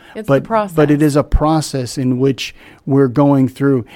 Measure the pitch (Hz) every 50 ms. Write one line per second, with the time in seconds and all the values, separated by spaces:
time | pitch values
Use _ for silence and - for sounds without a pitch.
0 | - - - 214 214 - 139 135 - - 226 214 208 190 160 156 151 147 147 143
1 | 156 147 135 - - - - - 147 156 160 156 143 - - 131 123 113 - 143
2 | 127 127 127 123 135 139 123 - - - - - - - - _ - 147 135 139
3 | 139 123 113 143 143 143 139 135 131 123 - - 139 139 135 123 107 - -